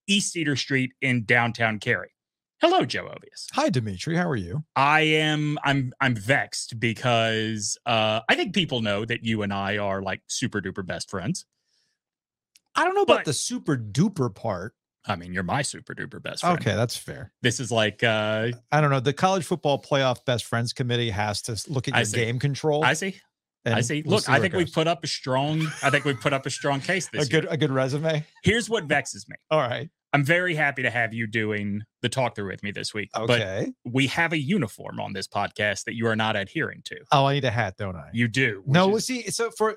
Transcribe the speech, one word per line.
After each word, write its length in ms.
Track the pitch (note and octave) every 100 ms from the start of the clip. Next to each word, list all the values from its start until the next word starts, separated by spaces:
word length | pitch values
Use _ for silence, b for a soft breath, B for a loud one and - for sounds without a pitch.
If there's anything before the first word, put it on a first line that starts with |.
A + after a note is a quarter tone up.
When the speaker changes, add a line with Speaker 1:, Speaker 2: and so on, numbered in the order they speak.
| -
Speaker 1:
East 260 | G3+ G3
Cedar 240 | F3 D3 C3
Street 340 | - C3+ B2+ -
in 220 | C3+ B2
downtown 560 | G#2 B2 A#2 A2 A2+ G#2
Cary. 300 | B2 G2 F#2+ _ _ _ _ -
Hello, 240 | E4+ F#4
Joe 220 | B2 G2+ F#2
Ovius. 400 | - - - -
Speaker 2:
Hi, 160 | - D4+
Dimitri. 480 | C3+ G#2+ F#2 - E3+
How 100 | F3
are 80 | B2
you? 300 | F2 C3+ - -
Speaker 1:
I 260 | C#3 D#3
am, 580 | D#3 D#3 D#3 D3+ D3 D3
I'm, 300 | C#3+ C#3 B2+ -
I'm 140 | C3+ A#2
vexed 640 | G2 C3+ - - - A2+
because, 1000 | A#2+ A2 B2+ A#2 A2+ A2 A2 A2 G#2 - A#2+
uh, 360 | A2+ A2 A2 -
I 60 | C#4+
think 200 | C4+ F#3+
people 260 | D#3+ B2
know 240 | A2 G2+ A#2
that 180 | A#2
you 200 | A2+ A2
and 100 | G2+
I 240 | G2 G2 G#2
are, 240 | G2+ G2
like, 200 | F#2+ F#2+ -
super 340 | - A2 G#2
duper 240 | F#2 F#2
best 240 | F#2 E2+ -
friends. 380 | G2 F#2+ F3+ - _ _ _ _ _ _ _ _ _ _ _ _ -
Speaker 2:
I 80 |
don't 120 | E4+ G4
know 80 |
about 140 | G4 C4+
Speaker 1:
But 80 | E3
Speaker 2:
the 80 |
super 440 | C3+ - A#3+ - C3+
duper 560 | G#2+ G#2 G#3+ - A#2+
part. 400 | - A#2 F2+ G#2 - _ _ -
Speaker 1:
I 120 | F#2
mean, 160 | E2+
you're 100 | F2+
my 180 | F2 B2
super 320 | C#3+ - -
duper 260 | - G2 -
best 220 | - -
friend. 160 | E3+ F3
Speaker 2:
Okay, 160 | A2+ G2
that's 220 | A#2+ -
fair. 340 | - - - _
Speaker 1:
This 160 | B2 A#2
is 120 | A2+
like, 320 | A2+ G#2+ G2+
uh, 460 | A#2+ A2 G#2+ A2 A#2 A#2+ _
Speaker 2:
I 100 | D3
don't 80 | D3
know. 120 | C3+
The 120 | B2+
College 320 | - F#3+ F#3+ C#3
Football 340 | E3+ D3 C3+
Playoff 460 | - C#3+ C3 B2 -
Best 200 | A#2+ -
Friends 280 | A#2 A#2+
Committee 380 | - B2 A#2+ A#2
has 320 | G2 G#2+ G2+
to 80 | -
s-, 180 | G#2 -
look 180 | C#3 C#3+
at 60 |
Speaker 1:
I 60 | B2
Speaker 2:
your 60 | A2
Speaker 1:
see. 120 | G#2+ A2+
Speaker 2:
game 140 | B2
control, 440 | C#3+ C3+ D#3 D3
Speaker 1:
I 100 | C3+
see. 260 | D#3 F#3+ - _ _ _ _ A#2+
I 20 |
Speaker 2:
and 160 | A2 A#2
Speaker 1:
see. 160 | D3+
Speaker 2:
we'll 140 | D3+ G#3
Speaker 1:
Look, 80 | -
Speaker 2:
see 60 |
Speaker 1:
I 20 |
Speaker 2:
where 60 | C#3
it 20 |
Speaker 1:
think 120 | F#3+ F#3
we've 100 | E3+
Speaker 2:
goes. 80 |
Speaker 1:
put 140 | E3 D#3+
up 160 | E3
a 40 | -
strong, 600 | - C3+ C3 C#3+ D#3 D#3 -
I 80 | C#3
think 140 | C#3+ C#3+
we've 140 | C3+
put 140 | D3+
up 140 | C3+ C3+
a 20 |
strong 320 | - D3 C3+
case 260 | C3 F#3+ -
Speaker 2:
<laughs> 60 |
Speaker 1:
this 140 | A#2 C#3
Speaker 2:
A 20 |
good, 140 | D#3
Speaker 1:
year. 100 | F3
Speaker 2:
a 40 | D#3
good 140 | D3
resume. 540 | C3+ C3 C#3+ D#3+ D3+ D3+ _
Speaker 1:
Here's 240 | F#3 A3+ G#3+
what 180 | A3 D3
vexes 420 | D3 - - -
me. 60 | - -
Speaker 2:
All 80 | D#3
right. 300 | B2 B2 D#3+ _ _
Speaker 1:
I'm 100 | C#3+
very 320 | C#3 E3+ F3+ D3+
happy 280 | C#3+ C3
to 60 | B2
have 240 | A#2 A2+
you 140 | A2+ A2
doing 540 | A2+ G#2+ G#2 G#2 G#2 A2 _
the 60 | B2
talk 260 | C3+ A#2+
through 140 | - G2
with 160 | -
me 80 | G2+
this 220 | G2+ G#2
week. 160 | G#2+ G2+
But 160 | A2+ A2+
Speaker 2:
Okay. 440 | A#2+ G2 G2 C4 -
Speaker 1:
we 240 | - B2+ C3+
have 240 | - E3
a 60 | E3
uniform 640 | C3+ G3+ A2+ - G2 A2+
on 100 | G#2
this 160 | G2 G2
podcast 560 | G#2 F#2+ - G#2 G2
that 120 | - A2+
you 120 | A2+
are 80 | A2
not 220 | A2 G#2+
adhering 440 | G2 D#3+ - - -
to. 100 | - -
Speaker 2:
Oh, 140 | C#3+ C#3
I 80 |
need 100 | C#3
a 80 | C3
hat, 240 | A2+ G2+ -
don't 200 | G2+ E2+
I? 120 | D2
Speaker 1:
You 160 | A2+ A#2+
do, 320 | B2 B2+ G2 C3+
which 80 |
Speaker 2:
No, 220 | D#3+ F#3+ A3
Speaker 1:
is 100 | A3
Speaker 2:
see, 240 | B3+ G#3
so 200 | - A#3
for, 240 | - A3